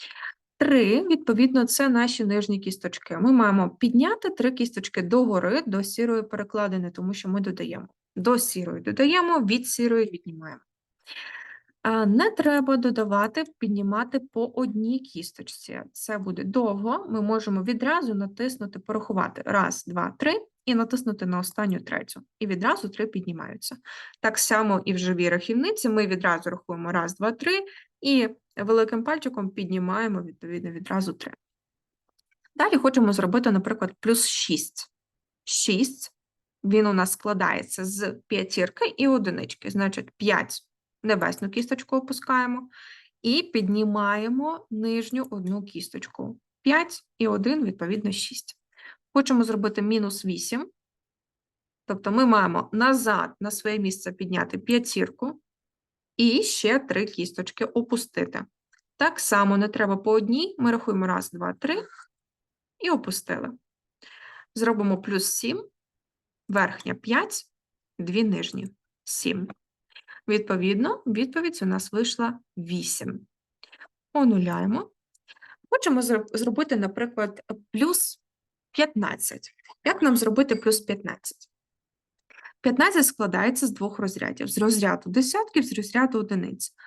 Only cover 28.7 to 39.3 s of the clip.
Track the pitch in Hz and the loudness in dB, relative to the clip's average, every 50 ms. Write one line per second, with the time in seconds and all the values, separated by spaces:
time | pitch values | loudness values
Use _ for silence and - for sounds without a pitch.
28.7 | 226 226 220 220 233 226 233 294 311 311 - 262 254 214 196 190 190 208 196 170 | 4 4 4 2 0 -2 -2 -2 -2 -2 -4 -6 -6 -4 -6 -6 -4 -6 -4 -4
29.7 | 185 185 180 180 185 214 226 220 202 180 180 165 165 - - 165 175 175 185 175 | -2 -2 -2 -2 -2 -2 -2 -2 -2 -4 -6 -8 -12 -14 -12 -10 -10 -8 -8 -8
30.7 | 170 170 196 - 190 196 190 185 - - - - - _ _ _ _ _ _ _ | -10 -10 -8 -4 -2 -2 -2 -2 -6 -8 -12 -14 -16 _ _ _ _ _ _ _
31.7 | _ _ _ _ _ _ _ _ _ _ _ _ _ _ _ _ _ 294 302 427 | _ _ _ _ _ _ _ _ _ _ _ _ _ _ _ _ _ 0 2 4
32.7 | 349 269 - 262 262 262 233 202 202 196 190 180 196 247 247 240 202 190 190 208 | 4 4 4 4 4 6 4 6 4 2 2 2 2 2 4 4 2 2 2 0
33.7 | - - 196 185 - _ - 214 233 233 - - - - - - 151 151 - - | -4 -4 -4 -6 -6 _ 2 2 4 4 2 0 0 -2 -2 -2 -2 -2 -2 -8
34.7 | - - - - _ _ _ _ _ _ _ _ _ _ _ - - - - - | -10 -14 -16 -16 _ _ _ _ _ _ _ _ _ _ _ -4 -2 0 2 2
35.7 | 196 190 262 262 - - - - _ _ _ _ _ _ _ _ _ _ - 196 | 2 2 2 0 -2 -8 -14 -16 _ _ _ _ _ _ _ _ _ _ 0 4
36.7 | 208 214 214 208 196 185 180 185 - - - 208 208 185 185 165 - - - - | 6 6 6 6 4 4 2 2 -2 -4 -2 -2 0 2 2 0 0 -2 -4 -8
37.7 | - - 185 190 202 196 208 185 - - _ _ 214 190 190 190 - 196 180 180 | -8 -8 -6 -6 -4 -4 -4 -6 -6 -8 _ _ -2 -2 -2 -2 0 -2 -2 -2
38.7 | - - 466 440 - - 277 269 262 247 202 185 | 0 -2 -2 -2 0 2 4 4 4 4 2 0